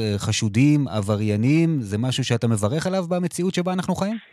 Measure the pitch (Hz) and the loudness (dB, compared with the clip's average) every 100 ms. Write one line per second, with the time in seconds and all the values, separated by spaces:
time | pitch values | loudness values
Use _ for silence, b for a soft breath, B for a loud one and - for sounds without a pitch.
0 | 110 101 107 104 110 101 143 147 135 107 | 0 -2 -2 -2 0 4 4 4 2 -2
1 | 98 104 107 104 123 156 165 151 101 104 | 0 0 0 2 2 4 2 0 -2 -2
2 | 127 131 127 117 117 110 104 156 185 190 | -2 -2 0 0 2 2 0 -2 -2 -2
3 | 170 180 175 - 185 180 175 185 185 175 | -2 -2 -2 -2 -2 -2 -2 -2 -2 -2
4 | 196 226 b | -4 -6 b